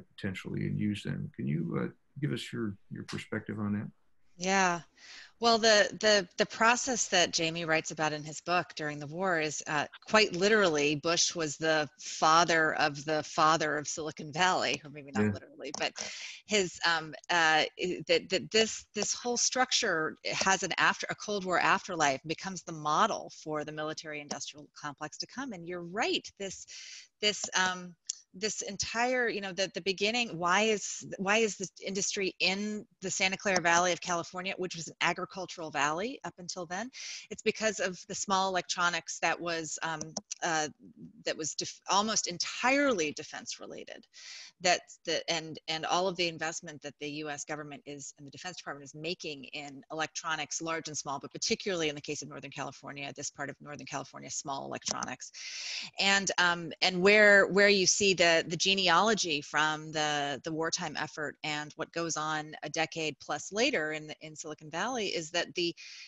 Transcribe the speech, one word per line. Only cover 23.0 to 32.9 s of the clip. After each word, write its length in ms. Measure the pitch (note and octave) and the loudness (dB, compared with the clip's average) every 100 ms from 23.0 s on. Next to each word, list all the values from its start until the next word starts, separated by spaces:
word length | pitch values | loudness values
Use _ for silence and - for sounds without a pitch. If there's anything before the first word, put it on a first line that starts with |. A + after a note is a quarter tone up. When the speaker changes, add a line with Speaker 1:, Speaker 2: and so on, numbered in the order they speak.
| G#3+ A2 E3 - | 4 2 -8 -12
Speaker 2:
for 200 | D#3+ D3+ | -6 -6
the 80 | D3 | -4
military 500 | D3+ D#3 D#3 D#3 D3 | -6 -6 -8 -10 -10
industrial 460 | D3 C#3 - D3 C#3+ - | -10 -10 -10 -14 -18 -12
complex 380 | D3 C#3+ D3+ - | -12 -8 -10 -10
to 100 | - | -10
come. 260 | - C#4 | -10 -8
And 140 | F#3 E3+ | -10 -10
you're 140 | F3+ | -10
right, 460 | E3+ F#3+ D#4+ E4+ - - | -6 -4 -2 -2 -4 -10
this, 280 | G3 - - - - - - _ | -10 -10 -14 -16 -16 -16 -20 _
this, 220 | G#3 G3 - F3+ | -2 -2 -2 0
um, 400 | F#3 F3+ F3+ F3 - - _ | 2 0 -8 -12 -10 -12 _
this 280 | F#3 G#3 - | -8 -6 -4
entire, 680 | - G3+ - A3+ B3 B3+ A#3 | -6 -6 -4 0 0 2 0
you 120 | G3+ | -2
know, 100 | G3 | -4
the, 200 | F3+ F#3+ | -4 -4
the 80 | F#3+ | -2
beginning, 560 | F#3 F#3 G3+ A#3+ A#3+ D#3+ | -2 0 2 2 -2 0
why 240 | F3 F#3 | 4 4
is, 440 | A3 G#3 - - C#3 - | 4 2 -2 -8 -8 -2
why 200 | F#3+ G#3+ | 2 4
is 200 | A3+ - | 4 0
this 140 | F#3 - | -8 -8
industry 520 | - G3 - - F#3+ - | -8 -4 -2 -2 -2 0
in 460 | F3 F#3+ G#3+ G#3 - | 0 0 -2 -6 -10